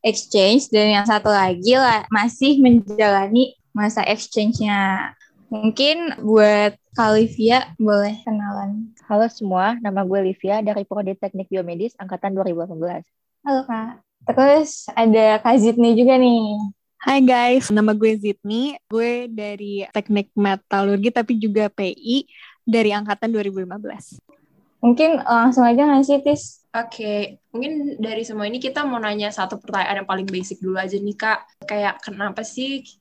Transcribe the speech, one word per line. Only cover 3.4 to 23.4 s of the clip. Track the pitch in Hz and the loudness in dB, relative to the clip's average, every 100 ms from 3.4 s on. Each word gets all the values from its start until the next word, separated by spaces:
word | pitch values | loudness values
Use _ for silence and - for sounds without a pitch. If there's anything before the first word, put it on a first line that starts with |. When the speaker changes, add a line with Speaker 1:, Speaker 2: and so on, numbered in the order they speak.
| 254 _ _ | 0 _ _
Speaker 1:
masa | 208 208 220 | -4 -2 -2
exchange-nya. | - 214 - - 214 233 214 202 196 190 - - _ _ _ | -2 -4 -4 -2 -2 -2 -2 0 0 -2 -6 -14 _ _ _
Mungkin | 220 214 220 285 320 339 - | -2 -2 0 0 0 -4 -6
buat | 214 214 208 208 208 202 _ - | 2 6 6 4 0 -2 _ -2
Kak | 226 214 | 2 2
Livia | 226 - 220 254 262 - | 2 0 2 2 0 -4
boleh | 214 208 202 220 | 0 2 0 -6
kenalan. | 233 214 202 202 196 214 226 _ _ | -6 -6 -6 -8 -8 -8 -10 _ _
Speaker 2:
Halo | 208 226 | 0 0
semua, | - 202 185 196 240 | -2 -4 0 0 -2
nama | 214 196 | -6 -4
gue | 185 196 190 | -2 -2 -2
Livia | 190 190 208 | -4 -4 -2
dari | 214 208 | -2 -4
Prodi | 202 208 190 | -6 -6 -6
Teknik | 190 202 190 185 | -6 -8 -10 -8
Biomedis | 190 175 170 220 _ | -6 -6 -6 -8 _
angkatan | 190 175 196 | -12 -8 -6
dua | 190 185 | -4 -4
ribu | 170 | -4
delapan | 170 160 | -8 -8
belas. | 175 175 180 _ _ _ 277 | -8 -8 -14 _ _ _ -4
Speaker 1:
Halo | 269 269 | -4 -2
Kak. | 226 220 - _ _ - | -8 -8 -14 _ _ -4
Terus | - 269 294 302 - - | 2 6 4 2 -8 -8
ada | - 226 220 220 214 | 0 4 6 6 4
Kak | 233 247 | 4 4
Zidni | 214 233 233 | 4 4 4
juga | 226 247 262 | 6 6 6
nih. | 247 233 214 208 208 - _ _ | 4 4 0 -4 -8 -10 _ _
Speaker 3:
Hai | - 277 | 0 4
guys, | 254 247 240 254 254 | 4 4 4 2 2
nama | 214 214 | 2 2
gue | 214 220 220 | 2 0 0
Zidni. | 208 196 202 226 277 277 _ | -4 -6 -6 -4 -4 -6 _
Gue | 220 233 240 240 | -4 -2 -4 -8
dari | 220 208 202 202 202 190 | -10 -10 -10 -10 -10 -6
Teknik | 214 202 208 202 | -6 -2 -2 -2
Metalurgi | - 202 196 _ 196 196 202 214 | -2 -2 -2 _ -2 0 0 0
tapi | 240 220 233 | -2 -2 -2
juga | 214 208 208 | 0 0 -2
P | - 190 | -4 -8
I | - 220 262 - - - _ - | -6 -4 -4 -4 -20 -20 _ -2
dari | 226 214 | 0 2
angkatan | 208 208 202 233 | 0 -4 -4 -2
dua | 220 | -2